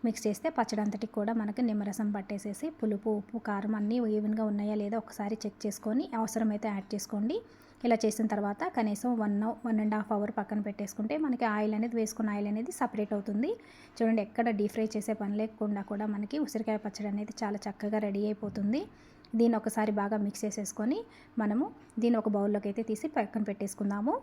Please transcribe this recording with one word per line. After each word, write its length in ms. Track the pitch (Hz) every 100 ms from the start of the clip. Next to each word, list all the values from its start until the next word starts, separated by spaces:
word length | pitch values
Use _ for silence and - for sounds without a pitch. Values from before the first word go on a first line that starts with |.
| 233
మిక్స్ 180 | 214 214
చేస్తే 220 | 202 320 320
పచ్చడి 240 | 220 214 208
అంతటికి 280 | 196 220 -
కూడా 160 | 208 226
మనకి 200 | 208 208 247
నిమ్మరసం 400 | 214 202 196 208 202
పట్టేసేసి 520 | 196 202 208 202 320 320
పులుపు, 320 | 220 202 220 208
ఉప్పు, 180 | 202 226 -
కారం 260 | 202 208 214
అన్నీ 180 | 208 240 226 214
ఈవెన్గా 300 | 214 214 214
ఉన్నాయా 240 | 202 208 214
లేదా 160 | 202 226
ఒకసారి 340 | 220 - 208 214
చెక్ 160 | 208 - 208
చేసుకొని 400 | 202 220 233 - 233
అవసరమైతే 480 | 220 233 220 208 220
యాడ్ 160 | 196 196 202
చేసుకోండి. 420 | - 208 220 403 - - - - 240
ఇలా 100 | 226
చేసిన 240 | 220 208 214
తర్వాత 300 | 208 202 202 359 277
కనీసం 340 | 214 208 247 233
వన్ 120 | 208 202 220
అవ-, 100 | 233
వన్ 160 | 240 220
and 120 | 214 214
హాఫ్ 160 | 214
అవర్ 160 | 208 208 220
పక్కన 220 | 202 214 202
పెట్టేసుకుంటే 480 | 202 202 - 220 302
మనకి 200 | 302 247 233
ఆయిల్ 200 | 214 214 214
అనేది, 160 | 233 226
వేసుకున్న 320 | 220 - 220
ఆయిల్ 140 | 208 208
అనేది 220 | 208 254 -
సపరేట్ 340 | 269 208 208 208
అవుతుంది. 340 | 202 202 285 480 - - - -
చూడండి, 260 | 226 226 202
ఎక్కడ 200 | - 233 208
డీప్ 140 | 208 233
ఫ్రై 100 | 220
చేసే 200 | 214 208 214
పని 140 | 202 208
లేకుండా 420 | 220 214 214 202 196
కూడా 140 | 202 214
మనకి 240 | 208 208 294 302
ఉసిరికాయ 320 | 220 220 214 214
పచ్చడి 220 | - 208
అనేది 220 | 202 214 -
చాలా 180 | 208 208 208
చక్కగా 340 | 196 208 214 214
రెడీ 160 | 196 208
అయిపోతుంది. 520 | 208 208 - 202 262 415 - - - - 226
దీన్ని 180 | 233 220
ఒకసారి 320 | 214 220 214 208
బాగా 160 | 202 214
మిక్స్ 180 | 202 - 214
చేసేసుకొని 520 | 202 196 - 214 370 453 - - -
మనము 220 | 208 214 381 - - -
దీన్ని 180 | 233 233
ఒక 60 | 214 208
బౌల్లోకి 300 | 202 202 202
అయితే 120 | 196 226
తీసి 160 | 214 311 294
పక్కన 240 | 202 220 208
పెట్టేసుకుందాము. 680 | 202 202 - 202 202 226 480